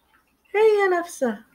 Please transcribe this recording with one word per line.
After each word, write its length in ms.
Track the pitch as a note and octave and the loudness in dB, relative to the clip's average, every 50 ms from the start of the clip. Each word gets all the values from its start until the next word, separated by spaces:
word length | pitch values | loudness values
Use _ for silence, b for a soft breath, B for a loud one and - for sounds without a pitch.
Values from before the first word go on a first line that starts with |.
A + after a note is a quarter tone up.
| _ _ _ _ _ _ _ _ _ _ - | _ _ _ _ _ _ _ _ _ _ 0
هي 440 | G4+ A4 A4 G#4+ G4+ G4 F#4+ F4+ F4 | 2 2 4 4 2 2 0 0 -2
نفسها، 460 | E4 - - - C4+ A#3 G#3 G#3 - _ _ | -4 -8 -8 -6 -6 -6 -6 -6 -12 _ _